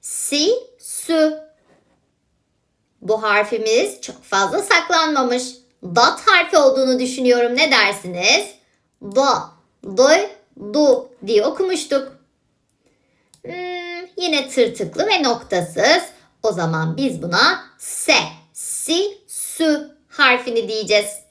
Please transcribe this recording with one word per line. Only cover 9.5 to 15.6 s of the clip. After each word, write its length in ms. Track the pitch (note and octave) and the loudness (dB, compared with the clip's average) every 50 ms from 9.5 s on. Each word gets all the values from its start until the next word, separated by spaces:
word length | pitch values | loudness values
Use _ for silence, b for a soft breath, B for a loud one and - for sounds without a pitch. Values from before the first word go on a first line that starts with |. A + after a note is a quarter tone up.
| _ _ _ _ _ _ - - G3 F#3 | _ _ _ _ _ _ -16 -10 0 4
dı, 320 | B3+ C#4+ D#4 F4+ G4+ G#4+ - - _ _ _ - G3+ G#3 G#3 | 6 6 6 4 2 -2 -8 -16 _ _ _ -16 -14 -4 0
du 360 | D4 D4+ C#4+ B3+ - - - - _ - G3 | 2 4 4 4 2 0 -10 -18 _ -6 2
diye 180 | A#3 G#3 G#3 | 2 2 2
okumuştuk. 720 | D4 D#4 - F#4+ F#4 F#4 - - - C#4+ C4+ - - - _ _ _ _ _ _ _ _ _ _ _ _ _ b b b b b b b b b b b _ _ | 2 -2 -2 -2 -2 -2 -4 -4 -2 -2 -2 -2 -4 -16 _ _ _ _ _ _ _ _ _ _ _ _ _ b b b b b b b b b b b _ _
Hmm, 600 | - F4 F4+ F4+ F4+ F4+ F4+ F4 F4 F4 F4 F4+ F4+ _ - | -12 -10 -10 -8 -8 -8 -8 -10 -10 -12 -12 -12 -12 _ -6
yine 320 | F4+ F4 D#4 C#4+ C4 C4+ | -4 -2 -2 -2 -2 -2
tırtıklı 580 | - C4 A#3+ G#3 - - G#3 E3 - - D#4+ G#4+ | 0 0 0 0 0 -6 -8 -8 -4 -4 -2 0
ve 160 | G#4 F4+ D4 | 0 2 2
noktasız. 800 | B3+ A#3 A#3 - - - F3+ | 0 0 -2 -4 -4 -2 -2